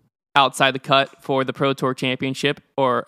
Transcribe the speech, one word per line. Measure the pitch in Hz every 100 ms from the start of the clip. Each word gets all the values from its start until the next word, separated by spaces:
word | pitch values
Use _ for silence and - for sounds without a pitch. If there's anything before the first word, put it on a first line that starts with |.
| _ _ _ 147
outside | 131 - 135
the | 131
cut | - 135 135 -
for | - 135
the | 131
Pro | - 139
Tour | 131 131
Championship, | 127 135 127 131 131 139 147 _ -
or | 131 120